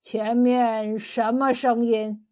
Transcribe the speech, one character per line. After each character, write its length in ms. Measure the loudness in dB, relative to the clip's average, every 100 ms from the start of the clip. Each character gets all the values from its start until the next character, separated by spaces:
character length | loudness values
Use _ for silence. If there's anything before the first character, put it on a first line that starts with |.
前 340 | -8 -6 -2 2
面 600 | 4 4 2 0 -4 -6
什 340 | -6 -4 0
么 200 | 0 0
声 320 | 0 2 2 2
音？ 400 | 0 -2 -8 _